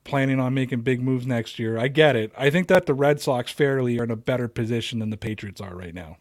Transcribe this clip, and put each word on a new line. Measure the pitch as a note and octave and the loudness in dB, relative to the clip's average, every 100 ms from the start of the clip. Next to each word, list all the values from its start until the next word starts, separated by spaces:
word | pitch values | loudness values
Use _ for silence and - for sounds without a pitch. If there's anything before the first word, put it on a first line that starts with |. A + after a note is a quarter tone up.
planning | - C#3 C3+ C3 | -4 0 0 0
on | B2+ | 0
making | C3+ B2+ B2 | 0 -2 -2
big | A#2+ B2+ | 0 0
moves | B2+ C3 B2 | 0 -2 0
next | A#2+ A2+ - | -2 -4 -6
year. | A2 A2+ | -4 0
I | C3 | 0
get | C#3 D3+ B2 | 4 6 4
it. | G#2+ - | 0 0
I | C#3 | 2
think | E3+ F3 | 2 4
that | F#3 | 4
the | F3+ | 4
Red | C3+ C#3+ D3 | 2 4 2
Sox | - B2 B2 | 0 -2 -2
fairly | - C#3+ C3+ B2 A#2 | 0 2 2 2 0
are | |
in | A#2 | -2
a | A2+ | -4
better | B2+ B2+ A#2+ | -2 -2 -2
position | - A2 A#2 A2 A#2 | -4 -2 -2 -4 -4
than | G#2+ | -4
the | G#2+ | -6
Patriots | A2 G#2+ G#2 F2+ | -6 -8 -10 -12
are | G2+ | -12
right | F2+ F2 | -12 -12
now. | E2+ E2 D#2+ | -12 -14 -18